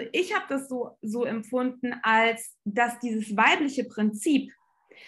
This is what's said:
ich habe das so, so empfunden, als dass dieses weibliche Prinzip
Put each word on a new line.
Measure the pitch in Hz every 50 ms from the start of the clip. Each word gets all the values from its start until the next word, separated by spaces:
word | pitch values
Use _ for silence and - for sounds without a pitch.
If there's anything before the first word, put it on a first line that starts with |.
| - -
ich | - 339 359 370 415
habe | 381 - -
das | 277 269 269
so, | - 254 247 233 - - _ -
so | 214 214 240 240
empfunden, | - 220 226 214 - 254 254 254 254 254 - - 247 240 -
als | - 220 220 220 226 233 226 226 - - - _ -
dass | 208 202 240 240 233 233
dieses | - 247 240 220 214 214 - 202
weibliche | 208 226 285 359 339 294 269 - 254 214
Prinzip | - - 208 214 208 214 - - 330 285 - - - - _ _ _ _ _ _ _ - - -